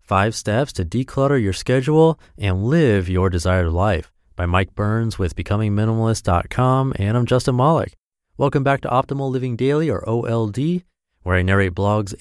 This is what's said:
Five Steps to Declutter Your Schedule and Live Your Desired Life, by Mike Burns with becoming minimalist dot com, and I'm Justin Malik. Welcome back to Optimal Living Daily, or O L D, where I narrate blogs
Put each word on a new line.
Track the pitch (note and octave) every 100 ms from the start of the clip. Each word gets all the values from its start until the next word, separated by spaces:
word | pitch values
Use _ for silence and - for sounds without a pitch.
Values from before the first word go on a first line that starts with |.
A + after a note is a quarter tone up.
Five | - F#2+ G#2+
Steps | A2 - G#2+ C#3+
to | - E2+
Declutter | A#2 C3 - C3+ C#3
Your | G2+
Schedule | F#2 - C3 C3 D#3 D#3+ D#3 _ -
and | G2+ F#2
Live | A2 E3 C#3+ G2+ F2+
Your | F#2 F#2
Desired | F2 F2 F#2 E2+
Life, | E2 G#2 E2+ - _ _ -
by | F2
Mike | F2+ F#2+
Burns | - G#2 A2 A#2 -
with | F2+ -
becoming | F2 G#2 G#2+
minimalist | G2+ A2 A2+ A2+ A2
dot | - F2 -
com, | - B2+ C3 C3+ -
and | G2+
I'm | A#2+ A#2+
Justin | B2+ C3 B2
Malik. | C#3 D#3+ - - _ _ _ -
Welcome | C#3+ C#3+
back | C#3 C3+
to | -
Optimal | B2 C3+ C#3 C3+
Living | B2+ B2+
Daily, | A2+ C3 D3 D#3+
or | G2+ -
O | A#2
L | A#2 A#2 A2
D, | G#2+ D3+ F3+ - _ _ _
where | F2+ F#2
I |
narrate | F#2 G2 F#2+
blogs | F2 G2+ G#2+ G2 -